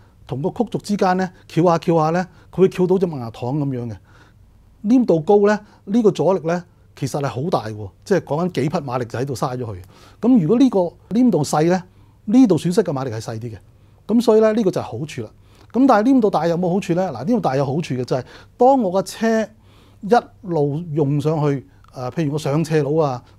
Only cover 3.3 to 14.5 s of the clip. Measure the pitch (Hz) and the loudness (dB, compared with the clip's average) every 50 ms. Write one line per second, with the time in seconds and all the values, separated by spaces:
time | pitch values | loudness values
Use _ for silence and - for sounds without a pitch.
3.3 | - - 123 120 139 156 143 139 131 120 120 117 107 - - - - - - _ | -10 -8 -6 -4 -2 -2 -2 -2 -4 -6 -6 -8 -10 -12 -16 -20 -20 -20 -20 _
4.3 | _ _ - - _ _ _ _ _ _ - 208 247 269 233 - 175 160 151 - | _ _ -20 -20 _ _ _ _ _ _ -2 2 2 2 4 4 2 2 2 4
5.3 | 208 208 202 202 208 208 208 - - _ _ - 202 240 220 202 185 - 143 165 | 4 4 4 4 2 0 -4 -10 -20 _ _ -2 0 2 2 2 2 2 2 0
6.3 | 196 185 139 160 170 180 175 - _ _ _ _ _ - 147 127 - 151 139 135 | 0 0 0 -2 -4 -4 -6 -10 _ _ _ _ _ -8 -8 -6 -4 -4 -4 -4
7.3 | 101 120 135 185 - 135 110 110 107 107 107 95 - _ _ - 196 165 - - | -4 -6 -4 -2 -2 -2 -4 -6 -10 -12 -12 -14 -16 _ _ -2 0 0 0 -2
8.3 | 139 156 180 180 180 - 127 156 151 175 143 131 120 127 123 110 - 117 131 139 | -4 -4 -4 -4 -4 -2 -2 -2 -2 -4 -6 -4 -6 -6 -6 -6 -6 -6 -6 -6
9.3 | 139 - 160 135 127 127 120 113 104 90 92 - - - - - - - - 233 | -6 -6 -6 -6 -6 -6 -8 -10 -10 -12 -16 -20 -20 -20 -20 -20 -12 -4 2 4
10.3 | 262 233 160 151 220 240 277 254 190 190 175 165 - - _ - 180 233 262 240 | 4 4 4 4 4 4 4 4 4 2 -2 -2 -4 -10 _ -4 -2 0 2 2
11.3 | 196 151 143 - - 151 156 170 180 185 175 - _ - - _ _ _ _ - | 2 2 0 0 0 0 2 2 2 0 -2 -6 _ -20 -20 _ _ _ _ 2
12.3 | 208 254 269 208 175 151 - 165 180 226 196 175 147 131 135 131 107 110 110 - | 4 6 6 6 4 2 0 0 0 0 0 0 -2 -4 -6 -6 -8 -8 -8 -10
13.3 | 117 110 117 117 110 - - - - _ _ _ _ _ _ - 208 240 233 233 | -10 -10 -10 -12 -14 -16 -20 -20 -20 _ _ _ _ _ _ 0 0 2 4 6
14.3 | 220 220 220 220 | 6 6 6 4